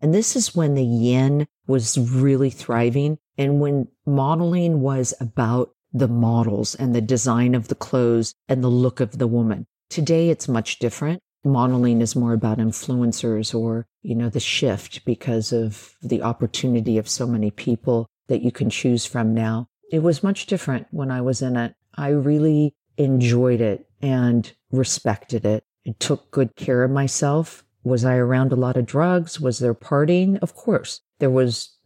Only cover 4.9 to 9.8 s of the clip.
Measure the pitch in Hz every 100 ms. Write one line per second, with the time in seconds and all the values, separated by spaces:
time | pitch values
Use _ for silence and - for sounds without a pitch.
4.9 | 135 123 - 120 - 113 123 123 _ _
5.9 | 123 123 120 117 117 113 101 110 - 131
6.9 | 120 110 127 127 117 123 120 110 - -
7.9 | 131 120 117 117 - - 131 127 123 127
8.9 | - 123 - 120 120 113 101 113 _